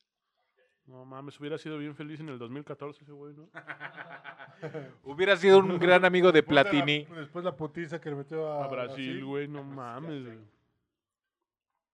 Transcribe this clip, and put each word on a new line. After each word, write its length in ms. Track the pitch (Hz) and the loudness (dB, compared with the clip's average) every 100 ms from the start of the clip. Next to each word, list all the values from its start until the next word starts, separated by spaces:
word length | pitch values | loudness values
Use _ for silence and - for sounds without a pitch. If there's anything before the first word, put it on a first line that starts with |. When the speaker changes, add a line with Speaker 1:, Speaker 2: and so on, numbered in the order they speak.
| _ _ _ _ _ _ _ _ _ | _ _ _ _ _ _ _ _ _
Speaker 1:
No 200 | 127 131 | -20 -18
mames, 340 | 135 143 - | -16 -16 -14
hubiera 180 | 147 156 | -10 -10
sido 200 | 156 156 | -10 -10
bien 180 | 147 143 | -10 -12
feliz 240 | 151 151 | -14 -14
en 100 | 156 | -14
el 100 | 123 | -12
dos 100 | 117 | -12
mil 160 | 135 147 | -14 -14
catorce 380 | 139 147 147 | -14 -14 -16
ese 80 | 143 | _
güey, 200 | 143 147 143 | -20 -20 -20
¿no? 140 | 160 | -20
Speaker 2:
<laughs> 1500 | 165 156 143 - 156 165 143 143 139 131 - 160 156 135 - | -20 -18 -14 -16 -16 -18 -18 -20 -20 -20 -16 -14 -14 -16 -18
Hubiera 340 | 135 143 190 185 | -12 -2 2 4
sido 220 | 190 196 | 8 8
un 180 | 185 180 | 8 2
gran 240 | 180 180 | 6 6
amigo 280 | 185 180 180 | 6 6 6
de 100 | 160 | 6
Speaker 3:
Después 140 | - 143 | 6 6
de 60 | |
la, 60 | 139 | 6
Speaker 2:
Platini. 360 | 147 143 147 151 | 4 2 0 -4
Speaker 3:
después 400 | 170 139 170 175 | -14 -14 -8 -8
la 100 | 147 | -6
putiza 460 | 156 170 165 165 | -10 -10 -10 -10
que 80 | 160 | -10
le 60 | 143 | -10
metió 360 | 139 160 156 | -10 -8 -6
a 140 | 147 139 | -6 -6
Speaker 1:
A 20 | |
Brasil, 280 | 127 123 139 | -6 -8 -8
Speaker 3:
Brasil. 300 | 131 135 135 | -10 -8 -8
Speaker 1:
güey, 220 | 139 143 | -8 -8
no 140 | 147 | -12
Speaker 3:
Pues, 120 | 139 139 | -14 -14
Speaker 1:
mames, 480 | 123 120 165 147 | -14 -12 -12 -12
Speaker 3:
ya 60 | 123 | -14
sé. 40 | 113 | -18
Speaker 1:
güey. 120 | 104 _ _ _ _ _ _ _ _ _ _ _ _ _ _ | -20 _ _ _ _ _ _ _ _ _ _ _ _ _ _